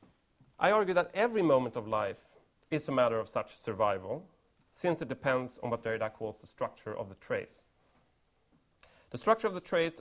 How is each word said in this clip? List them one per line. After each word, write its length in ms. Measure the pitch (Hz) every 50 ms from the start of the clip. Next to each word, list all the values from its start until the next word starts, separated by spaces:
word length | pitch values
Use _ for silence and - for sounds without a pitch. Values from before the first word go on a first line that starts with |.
| - - _ _ _ _ _ _ - _ _ -
I 120 | - 185
argue 220 | 208 214 202 185 180
that 180 | 175 170 - -
every 280 | 190 226 240 226 208
moment 340 | 180 156 139 127 127 117 -
of 120 | 123 104
life 500 | 110 110 107 104 98 95 - - - - - _ _ _ _ _ _
is 160 | 156 147 -
a 60 | - 135
matter 260 | 127 123 117 113 113
of 80 | 101
such 300 | - - 113 - - -
survival, 680 | - - 117 104 98 107 104 98 92 92 98 123 165 190 - _ _ _ _ _ _ _ _
since 300 | - - - 180 160 165
it 80 | 160 123
depends 500 | 127 - - 139 127 127 127 123 - - -
on 80 | 120
what 120 | 117 113 -
Derrida 300 | 113 113 107 110 110 -
calls 240 | - 113 107 107
the 80 | - -
structure 500 | - - - 123 110 - - - 107 -
of 140 | - 107 98
the 60 | 98
trace. 520 | - - - 120 101 - - - - - _ _ _ _ _ _ _ _ _ _ _ _ _ _ _ _ _ _ _ _ _ _ _ - - _ _ _ _
The 80 | -
structure 300 | 123 - 214 226 226 -
of 80 | 208 185
the 40 | 180
trace 400 | - - 196 170 165 165 165 -